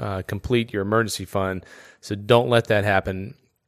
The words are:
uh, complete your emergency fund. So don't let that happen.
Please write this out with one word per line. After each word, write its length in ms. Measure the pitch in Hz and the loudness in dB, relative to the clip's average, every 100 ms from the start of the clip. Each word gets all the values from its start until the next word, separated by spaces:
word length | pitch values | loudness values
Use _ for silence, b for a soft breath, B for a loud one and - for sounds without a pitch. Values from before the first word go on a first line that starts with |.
uh, 220 | 110 95 | -6 -6
complete 500 | - 101 - 120 113 | -6 -8 -2 -2 0
your 100 | 104 | -4
emergency 420 | 98 113 110 - | 0 0 0 -6
fund. 400 | 92 101 95 92 B B B B | -6 -2 -2 -4 B B B B
So 160 | - 104 | -10 -8
don't 320 | 104 120 123 | 4 4 6
let 180 | 117 - | 2 4
that 160 | 104 | 2
happen. 520 | 104 95 101 95 98 - _ _ | 2 0 0 -6 -10 -16 _ _